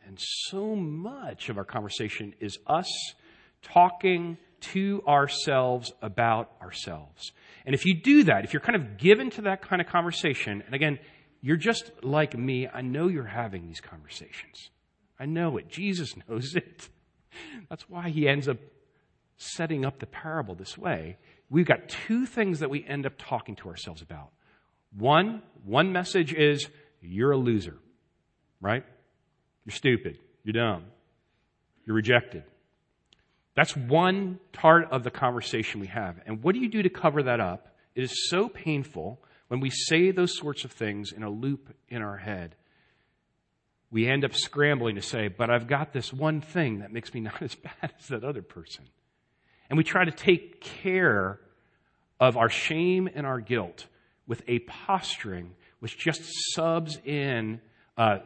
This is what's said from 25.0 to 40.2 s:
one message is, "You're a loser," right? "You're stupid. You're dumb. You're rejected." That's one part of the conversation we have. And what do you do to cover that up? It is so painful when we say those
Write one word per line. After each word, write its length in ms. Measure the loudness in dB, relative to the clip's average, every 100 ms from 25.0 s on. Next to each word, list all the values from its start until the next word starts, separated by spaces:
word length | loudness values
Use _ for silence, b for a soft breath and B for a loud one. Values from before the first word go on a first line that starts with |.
| 4 6 4 -2 -14 -18
one 280 | 0 2 2
message 400 | 0 0 2 2
is, 360 | 4 4 4 -4 b b _
"You're 320 | -8 0 2
a 40 | 4
loser," 400 | 4 2 0 -12 _ _ _ _ _ _ _ _
right? 240 | -2 -2 -4 _ _ _ _ _ _ _
"You're 100 | -14
stupid. 440 | 0 2 2 0 -12 _ _
You're 120 | -4
dumb. 320 | 0 0 -2 -8 -20 _ _ _ _ _ _ _ _
You're 120 | -2 0
rejected." 480 | 4 4 2 -10 -18 _ _ _ _ _ _ _ _ _ _ 2
That's 200 | 2 0
one 640 | 2 4 4 2 -2 -6 _
part 400 | 6 10 10 8
of 100 | -2
the 80 | -4
conversation 720 | 0 0 0 -2 -2 -2 -6
we 80 | -8
have. 320 | -6 -8 -8 -10
And 160 | -2
what 120 | 0
do 60 | 0
you 80 | 0
do 140 | 2
to 80 | 0
cover 340 | 2 2 2
that 160 | 2 0
up? 340 | 0 -4 -12 _ _
It 100 | -6
is 240 | -6 -4 -2
so 200 | 0 0
painful 720 | -2 -4 -4 -4 -10 -10 -12 b b -8
when 120 | -4
we 100 | -4
say 420 | -4 2 4 4
those 240 | 4